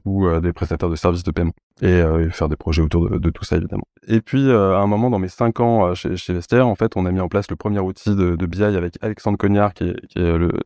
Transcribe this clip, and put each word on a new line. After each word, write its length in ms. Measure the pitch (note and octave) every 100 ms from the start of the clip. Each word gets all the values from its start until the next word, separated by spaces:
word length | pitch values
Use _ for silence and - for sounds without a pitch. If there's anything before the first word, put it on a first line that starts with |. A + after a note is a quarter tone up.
| G2+
ou, 220 | G2 F#2
euh, 120 | E2
des 140 | F2
prestataires 360 | E2+ F2 D#2 F2+
de 60 | D#2+
services 280 | F2+ F2
de 80 | E2+
paiement. 220 | D#2+ E2+ - _ _
Et, 60 | G2
euh, 400 | F2+ E2 D#2+ E2
et 20 |
faire 180 | - D2+
des 80 | D2+
projets 280 | - D#2+
autour 260 | D#2 E2+ E2+
de, 80 | -
de 120 | E2+
tout 120 | -
ça, 140 | - E2
évidemment. 300 | F2+ F#2+ - _ -
Et 140 | A2+
puis, 280 | - C3+ C3+
euh, 280 | A#2 G2 F#2
à 40 |
un 40 | G2+
moment, 240 | G#2 B2
dans 80 | G#2+
mes 120 | F#2
cinq 320 | - A#2 A2+
ans, 260 | A#2+ A2+ F2+
euh, 60 | F2+
chez, 200 | - F2
chez 160 | -
Vestiaire, 360 | F2+ - A#2+ B2+
en 80 | F#2+
fait, 200 | A2+ -
on 120 | F2+
a 40 |
mis 100 | F#2
en 60 | F2+
place 220 | G2+ -
le 60 | -
premier 240 | G#2+ G2+
outil 360 | F#2 F#2 G#2+ G2+
de, 200 | F2+ E2+
de 100 | F2+
B 120 | F2
I 60 | G#2
avec 340 | F#2+ F2 -
Alexandre 380 | G#2+ G#2 A2 G2+
Cognard, 340 | G2+ G2+ G#2
qui 120 | - F2
est, 200 | - -
qui 140 | -
est 180 | E2+ E2
le, 140 | E2+ -